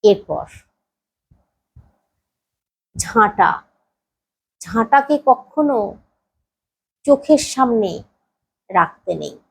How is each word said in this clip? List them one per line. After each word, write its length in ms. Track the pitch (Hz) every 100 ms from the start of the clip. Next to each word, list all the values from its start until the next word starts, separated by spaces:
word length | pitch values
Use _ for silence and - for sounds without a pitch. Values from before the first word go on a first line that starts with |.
এরপর 420 | 214 196 - 151 - - _ _ _ _ _ _ _ _ _ _ _ - _ _ _ _ _ _ _ _ _ _ _ -
ঝাঁটা, 540 | - 233 214 - 170 - _ _ _ _ _ _ _ _ _ _
ঝাঁটাকে 560 | - 226 226 277 277 294 269
কখনো 520 | 247 - - 294 247 202 - _ _ _ _ _ _ _ _ _ _ -
চোখের 360 | 277 - 302 -
সামনে 440 | 262 254 233 196 156 - _ _ _ _ _ _
রাখতে 420 | 190 165 - -
নেই 220 | 165 151 - _